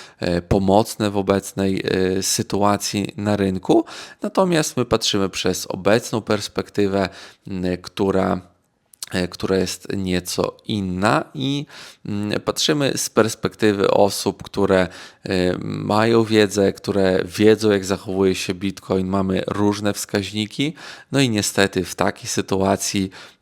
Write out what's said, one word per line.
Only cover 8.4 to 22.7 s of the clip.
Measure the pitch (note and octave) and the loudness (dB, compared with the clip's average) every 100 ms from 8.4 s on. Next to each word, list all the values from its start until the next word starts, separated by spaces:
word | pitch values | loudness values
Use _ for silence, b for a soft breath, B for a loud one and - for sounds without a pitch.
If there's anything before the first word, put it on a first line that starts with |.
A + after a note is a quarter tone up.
| - _ _ _ _ _ - | -6 _ _ _ _ _ -6
e, | F#2+ F3+ | -4 -4
która | - - F#2+ | -4 -2 0
jest | F#2 - - G2+ | 0 -6 -8 -6
nieco | F#2+ F2+ F2 - F#2+ - - | -2 -2 -2 -2 -2 -4 -6
inna | A2 F#2+ F2+ G#2 D3 - | -4 -2 0 0 0 -2
i, | D3+ C3 C#3+ D3+ B B B - | -6 -4 -4 -6 B B B -8
mm, | G2+ G#2 - | -4 -2 -2
patrzymy | - - - D3+ C#3 - | -4 -2 0 0 0 -2
z | - | 0
perspektywy | - G#3+ - - - G#2+ G2+ G2 | 2 0 0 -6 0 0 2 4
osób, | - G2+ - G2+ F#2 | 4 4 2 -4 -6
które, | - - G2 F#2+ F2+ B B B | -8 -2 2 4 2 B B B
e, | - F#2+ F2+ - | -4 0 0 0
mają | G#2+ G2+ G2+ G#2 A2+ A#2 | -4 -6 0 2 4 2
wiedzę, | G#2+ A2 G#2 G2+ G2 | 4 4 4 4 0
które | - - G2 F#2+ F#2 | 0 -2 2 2 2
wiedzą, | F#2 F2+ G#2+ G#2+ A2 | -2 4 6 6 4
jak | G2+ | 2
zachowuje | F#2+ F#2+ - F#2+ F#2+ | 0 -4 -2 0 2
się | F#2 - | 0 -4
Bitcoin. | F2+ G2 F#2+ - G2 F#2 | -6 -6 -8 -4 -2 0
Mamy | G2 F#2+ F#2 - | 0 0 -2 -2
różne | G2+ G#2 G#2 G#2 | 0 0 0 -4
wskaźniki, | G2 - G#2 F#2 G#2+ G#2 - C#3 B B B - | -4 -4 -4 -4 -4 -4 -4 -4 B B B -4
no | C3+ | 0
i | C3 | 2
niestety | G#2+ - - G2 F#2+ | 0 0 2 2 2
w | F2 | -4
takiej | - G2 - A2 | -2 -2 -2 -4
sytuacji, | - F#2+ F#2+ F#2+ | -4 -2 0 2